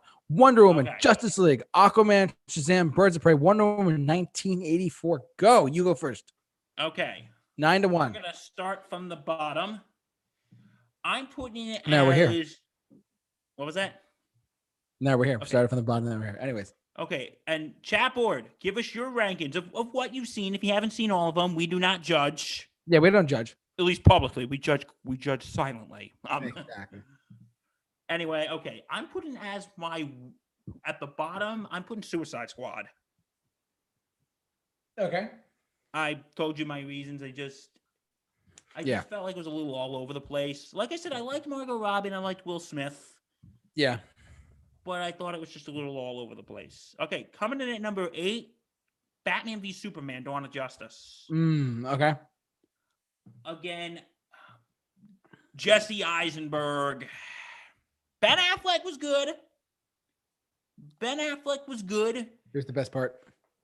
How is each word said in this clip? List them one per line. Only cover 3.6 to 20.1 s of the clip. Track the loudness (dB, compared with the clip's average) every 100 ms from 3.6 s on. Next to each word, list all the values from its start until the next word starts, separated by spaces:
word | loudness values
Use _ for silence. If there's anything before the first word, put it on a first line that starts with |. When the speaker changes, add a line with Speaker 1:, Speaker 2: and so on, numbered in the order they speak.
| 4 4
Speaker 1:
Woman, | 2 2 2
nineteen | 0 -2 -4 -2 -2
eighty-four. | 0 0 0 -2 -2 -2 -4 4
Go. | 8 8 6
You | 2
go | 2
first. | 0 -4 -8 -14 _ _ _ _ -8
Speaker 2:
Okay. | -6 -4 -6 -8 -18 _ _ 0
Speaker 1:
Nine | 4 4
to | 4
one. | 4 2
Speaker 2:
We're | -2
gonna | -12
start | -14 -14 -8 -8 -8 -10
from | -12 -10
the | -10
bottom. | -8 -6 -4 -4 -6 -8 -18 _ _ _ _ _ _ -20 _ _ _ _
I'm | -6 -6 -6
putting | -12 -12 -10 -10
it | -6 2
Speaker 1:
No, | 4 6
we're |
here. | 6 6 2
Speaker 2:
as, | -4 -12 _ _ _ -20 _ _ _ _ _ -12
what | -8
was |
that? | -4 -6 -8 _ _ _ _ _ _ _ _ _ -2
Speaker 1:
No, | 2 4
we're | 2
here. | 0
We |
Speaker 2:
Okay. | 0
Speaker 1:
started | 2 4
from | 2
the |
bottom, | 0 0 -2
then | -4
we're | -8
here. | -8
Anyways. | -6 -6 -10 _ _ -12
Speaker 2:
Okay, | -8 -8 -8 -10 -6
and | -6 -6 -14
chat | -2 0 2
board, | 0 0 -2 -6 _
give | -6 -6
us | -6
your | -6 -6
rankings | -2 -2 -2 -6 -6
of, | -6
of | -8 -6
what | -4 -6